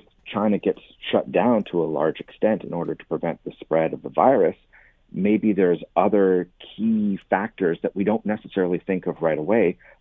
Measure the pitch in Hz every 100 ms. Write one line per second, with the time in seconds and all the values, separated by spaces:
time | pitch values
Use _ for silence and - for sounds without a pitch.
0 | - _ - 107 107 98 98 - - _
1 | - 107 - 90 110 113 98 87 80 73
2 | 80 - - - 107 107 - 85 82 78
3 | - 78 85 - - - - 80 80 67
4 | 67 65 113 131 82 - _ - _ _
5 | _ - 98 107 110 98 90 82 - -
6 | 98 104 95 90 87 - - - 113 110
7 | 104 95 - 95 107 - 90 85 - 95
8 | 101 113 101 107 95 - 90 87 - 92
9 | 87 82 82 76 76 113 87 90 - -